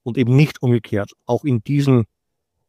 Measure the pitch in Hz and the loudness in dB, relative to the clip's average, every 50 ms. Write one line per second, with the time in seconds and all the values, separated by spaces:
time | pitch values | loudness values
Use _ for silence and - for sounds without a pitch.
0 | _ 123 110 135 120 117 127 139 156 - - - - 123 120 117 - - 107 101 | _ -6 -4 -2 0 2 4 4 2 2 0 -4 -2 -2 0 -2 -2 -4 -6 -6
1 | 101 - _ _ _ - 120 117 - 131 123 113 - - 143 143 139 139 131 120 | -6 -8 _ _ _ -6 -6 -4 -2 -4 -4 -4 -4 -4 -4 0 2 2 2 2
2 | 110 - _ _ _ _ _ _ _ _ _ _ _ | 0 -2 _ _ _ _ _ _ _ _ _ _ _